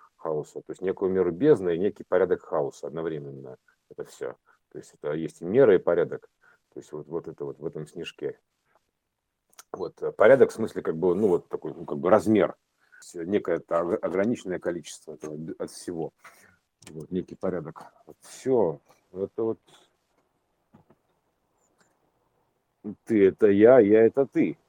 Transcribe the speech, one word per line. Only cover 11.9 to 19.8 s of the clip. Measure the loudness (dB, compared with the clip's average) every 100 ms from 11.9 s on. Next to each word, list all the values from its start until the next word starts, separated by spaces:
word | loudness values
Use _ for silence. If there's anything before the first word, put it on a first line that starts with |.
| -4
бы | 2
размер. | 2 4 2 2 -4 _ _ _ -20
Все, | -20 -12
некое | -4 -4 -2 -6
это | -2 -4
ог-, | -2 -4
ограниченное | -4 -2 -2 -4 -6 -8
количество | -6 -8 -12 -20 -18
этого | -16 -14 -12
б-, | -12 -12
от | -12
всего. | -14 -12 -10 -10 _ -20 _ _ _ _ _ -20
Вот, | -18 -10
некий | -8 -8 -10
порядок. | -8 -8 -10 -16 -20 _ -20
Вот | -20
все. | -20 -10 -2 0 0 -4 _ _ _
Это | -10 -10 -6
вот | -6 -6 _ _